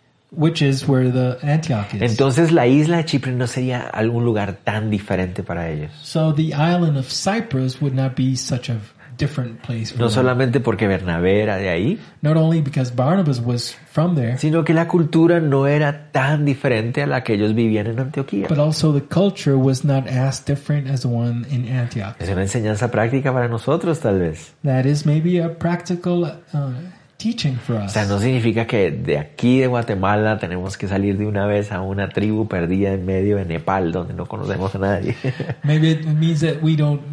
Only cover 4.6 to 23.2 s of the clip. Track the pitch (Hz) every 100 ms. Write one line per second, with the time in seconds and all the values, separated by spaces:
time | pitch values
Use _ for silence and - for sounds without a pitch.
4.6 | - 107 110 104 - 95 92 92 90 87
5.6 | 82 76 76 - - 165 160 151 160 143
6.6 | 165 175 170 139 127 - 190 220 - 131
7.6 | 131 127 143 131 131 127 131 127 - 127
8.6 | - 110 104 - - 120 143 - 123 113
9.6 | - 117 107 120 117 110 127 123 131 131
10.6 | 120 101 104 92 90 82 90 101 107 95
11.6 | 95 85 117 220 - - 151 160 160 165
12.6 | 139 139 123 120 131 190 156 123 117 120
13.6 | - - - - 175 156 117 127 156 165
14.6 | 156 160 165 180 156 165 170 170 156 135
15.6 | 139 147 147 147 - - 135 151 147 127
16.6 | 139 113 117 135 143 135 120 104 107 110
17.6 | 113 107 107 117 131 139 135 202 - 147
18.6 | 151 151 160 143 135 170 196 196 147 135
19.6 | 135 131 143 135 123 127 135 - - 143
20.6 | - 147 131 135 123 117 120 120 120 127
21.6 | 117 127 120 117 98 - 87 92 98 123
22.6 | 107 104 117 107 117 131